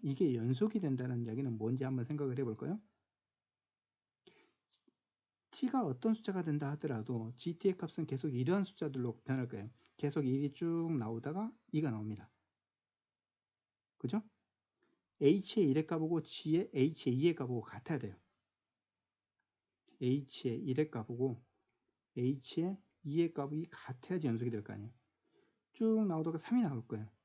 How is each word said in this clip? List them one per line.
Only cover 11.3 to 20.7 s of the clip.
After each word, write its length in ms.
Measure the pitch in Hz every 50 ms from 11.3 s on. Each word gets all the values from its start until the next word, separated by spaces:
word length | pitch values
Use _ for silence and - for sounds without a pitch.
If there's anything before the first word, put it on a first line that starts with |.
| 160 196 214 233 - _ _ _ -
이가 180 | 156 160 143
나옵니다. 400 | 110 107 107 110 107 - - - _ _ _ _ _ _ _ _ _ _ _ _ _ _ _ _ _ _ _ _ _ _ _ _ _ _ _ _ _ _ _ _ _ _
그죠? 240 | - 123 - 220 - - _ _ _ _ _ _ _ _ _ _ _ _ _ _ _ _ _ - 143
H의 200 | 143 180 202 190 - -
일의 300 | 226 185 143 131 156 156
값하고 340 | - 170 160 160 156 170 160 156
G의, 480 | - - - - 156 156 170 196 - -
H의 200 | 135 131 156 160 - - 135 120
이의 180 | 127 147 170 160
값하고 280 | - 135 123 123 117 110
같아야 360 | - - 107 - - 160 131
돼요. 160 | - 101 90 - _ _ _ _ _ _ _ _ _ _ _ _ _ _ _ _ _ _ _ _ _ _ _ _ _ _ _ _ _ _ _ _ _ _ _ _ 127
H의 600 | 123 131 143 139 - - - - 127 113 - 202
일의 280 | 151